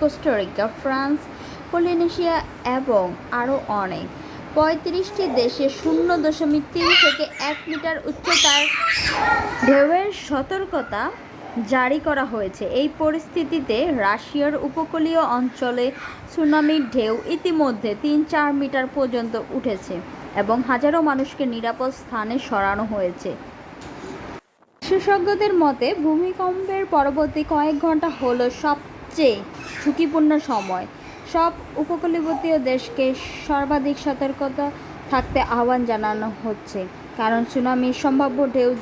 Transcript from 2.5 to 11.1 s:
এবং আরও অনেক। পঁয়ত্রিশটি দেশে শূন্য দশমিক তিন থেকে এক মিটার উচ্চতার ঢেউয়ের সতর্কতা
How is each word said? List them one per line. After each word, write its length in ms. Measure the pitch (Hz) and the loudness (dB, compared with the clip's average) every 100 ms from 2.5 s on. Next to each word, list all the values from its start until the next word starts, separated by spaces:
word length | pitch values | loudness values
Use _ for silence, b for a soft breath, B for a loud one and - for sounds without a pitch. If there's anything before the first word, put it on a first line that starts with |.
| - 247 254 | -6 -2 -2
এবং 260 | 269 208 180 175 - 240 | 2 2 2 -4 -6 -2
আরও 160 | 240 269 - 208 | 0 -2 -2 -2
অনেক। 240 | 190 170 180 B B B - 302 | -2 -6 -8 B B B -2 2
পঁয়ত্রিশটি 680 | 311 320 349 349 381 - 370 254 | 4 2 -2 -2 -2 -2 0 2
দেশে 260 | 240 - 277 - | 2 2 0 0
শূন্য 280 | 320 320 349 349 | 0 2 4 2
দশমিক 400 | 302 302 311 302 294 | 2 2 2 2 0
তিন 140 | 349 339 359 | 0 4 6
থেকে 200 | 339 269 302 - 277 | 6 4 -2 -4 -4
এক 80 | 302 - | -4 -6
মিটার 280 | 311 320 320 - | -4 -4 -4 -6
উচ্চতার 540 | 285 - 349 311 285 294 - 659 - - - 427 453 855 - 247 | -6 0 4 4 4 2 0 0 0 0 0 2 2 0 2 4
ঢেউয়ের 440 | 277 285 349 403 381 - | 6 6 4 0 -4 -4
সতর্কতা 760 | 277 277 381 381 320 240 208 277 | -4 -2 -4 -4 -4 -4 -4 -4